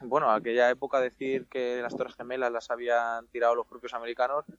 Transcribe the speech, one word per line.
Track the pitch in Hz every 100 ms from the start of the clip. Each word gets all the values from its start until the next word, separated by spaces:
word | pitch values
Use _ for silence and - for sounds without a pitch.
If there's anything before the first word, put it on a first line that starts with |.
bueno, | 127 135 139
aquella | 107 117 117 120
época | 123 139 135
decir | 127 - 131 131 127
que | 131 123 123
las | 123 120
Torres | 123 -
Gemelas | 123 127 123
las | 117 -
habían | 120 120 120 117 117 117
tirado | 120 120 120
los | 117
propios | 123 120
americanos | 120 117 117 127 143 -